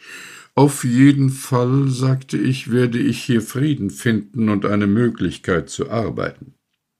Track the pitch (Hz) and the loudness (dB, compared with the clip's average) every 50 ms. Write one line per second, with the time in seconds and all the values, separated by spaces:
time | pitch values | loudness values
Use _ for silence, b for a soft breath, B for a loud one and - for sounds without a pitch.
0 | B B B B B B B B B B B - 139 147 139 - - 123 117 127 | B B B B B B B B B B B 2 4 4 2 0 -2 0 4 6
1 | 135 143 143 143 135 131 131 - - - 131 123 123 123 131 139 139 135 127 120 | 6 6 6 6 2 0 0 -4 -6 -2 0 0 2 2 2 2 2 0 0 0
2 | 131 131 131 131 - - - - 104 127 131 131 - - 113 123 123 117 113 120 | 0 0 0 0 -2 -6 -4 -2 0 0 -2 -2 -4 -2 0 0 2 2 0 0
3 | - 135 117 - - - 123 113 107 - - 127 139 156 143 113 101 98 - - | 0 -2 -2 -2 -2 0 0 0 0 -2 -4 -2 -2 0 -2 -2 -4 -6 -6 -2
4 | - 123 110 104 104 - - - 113 107 104 101 101 101 104 104 104 101 101 110 | -2 0 0 0 -2 -4 -4 -2 0 0 0 0 0 0 0 0 2 2 2 2
5 | 123 117 - - 95 87 - - - - 92 82 76 - - - 90 - - 117 | 2 0 0 -2 -4 -6 -6 -6 -4 -2 -2 -2 -2 -4 -8 -8 -6 -4 -4 -4
6 | 107 87 - - 95 82 - - - - - _ _ _ _ _ _ _ _ _ | -4 -4 -4 -6 -6 -8 -8 -12 -20 -20 -20 _ _ _ _ _ _ _ _ _